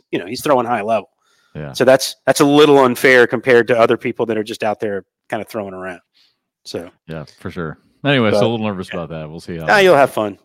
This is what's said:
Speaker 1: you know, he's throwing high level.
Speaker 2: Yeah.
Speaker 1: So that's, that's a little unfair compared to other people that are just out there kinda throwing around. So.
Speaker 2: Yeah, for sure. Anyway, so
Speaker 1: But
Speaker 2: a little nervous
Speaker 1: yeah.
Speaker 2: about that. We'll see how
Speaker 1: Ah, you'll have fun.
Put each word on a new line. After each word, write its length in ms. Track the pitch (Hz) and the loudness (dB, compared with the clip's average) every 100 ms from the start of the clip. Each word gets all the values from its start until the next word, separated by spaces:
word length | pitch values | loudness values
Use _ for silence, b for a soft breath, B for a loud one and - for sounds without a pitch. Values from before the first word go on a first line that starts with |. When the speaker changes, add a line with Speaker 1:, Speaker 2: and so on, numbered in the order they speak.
| _ | _
Speaker 1:
you 80 | 160 | -10
know, 80 | 87 | -8
he's 160 | 127 | -8
throwing 240 | 156 131 117 | 0 0 0
high 140 | 120 | -4
level. 260 | 104 110 92 _ _ _ _ 78 | -2 -4 -4 _ _ _ _ -16
Speaker 2:
Yeah. 160 | 76 | -14
Speaker 1:
So 140 | 135 127 | 0 4
that's, 300 | 131 - - - | 4 2 -6 -4
that's 140 | - | 0
a 40 | 143 | 2
little 340 | 143 151 139 | 4 6 6
unfair 480 | 127 120 139 127 120 | 4 2 4 4 4
compared 400 | 123 120 120 113 | 0 2 2 2
to 120 | 120 | 2
other 160 | 117 117 | 2 0
people 300 | 127 - 117 | -4 -6 -4
that 120 | 110 | -4
are 60 | |
just 200 | 107 110 | -6 -6
out 160 | 110 104 | -6 -6
there 260 | 110 98 - _ _ | -6 -8 -12 _ _
kinda 160 | 113 98 | -10 -8
throwing 300 | 113 98 92 | -10 -10 -12
around. 260 | 92 87 _ _ _ _ _ _ - | -14 -16 _ _ _ _ _ _ -14
So. 240 | 101 82 _ - | -12 -14 _ -16
Speaker 2:
Yeah, 180 | 80 73 | -14 -14
for 260 | _ 101 | _ -14
sure. 260 | 90 80 73 _ _ | -10 -10 -12 _ _
Anyway, 280 | 139 139 110 | -2 0 2
so 80 | 104 | 2
Speaker 1:
But 60 | 113 | 0
Speaker 2:
a 20 | |
little 160 | 117 107 | -2 -6
nervous 240 | 95 92 | -8 -10
Speaker 1:
yeah. 40 | 92 | -12
Speaker 2:
about 100 | 80 | -12
that. 200 | 80 78 | -12 -14
We'll 100 | 82 | -14
see 180 | - 85 | -14 -8
how 100 | 80 | 0
Speaker 1:
Ah, 80 | 107 | 2
you'll 180 | 185 147 | 4 4
have 160 | 135 | 4
fun. 260 | - 107 95 | 0 -6 -8